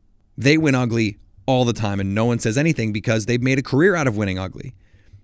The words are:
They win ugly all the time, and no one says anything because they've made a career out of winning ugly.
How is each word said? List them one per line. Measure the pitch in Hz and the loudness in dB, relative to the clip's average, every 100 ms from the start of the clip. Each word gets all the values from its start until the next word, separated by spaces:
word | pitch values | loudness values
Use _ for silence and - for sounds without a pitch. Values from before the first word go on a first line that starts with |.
| _ _ _ - | _ _ _ -2
They | 120 160 | 2 2
win | 156 131 | 2 2
ugly | 120 113 107 - - - - | 0 0 -2 -4 -16 -8 -2
all | 127 120 | 2 2
the | |
time, | 110 107 101 | 0 -2 -2
and | 98 104 | -2 0
no | |
one | 117 117 | 0 0
says | 113 117 | -2 0
anything | 165 147 110 | 0 0 -2
because | 104 117 113 101 | -4 -2 -2 0
they've | 120 | 0
made | 131 135 | 0 0
a | |
career | 120 131 190 175 | 0 4 4 4
out | 131 | 0
of | 104 | 0
winning | 98 92 | -2 -4
ugly. | 95 - - - _ - _ - | -6 -10 -16 -18 _ -20 _ -20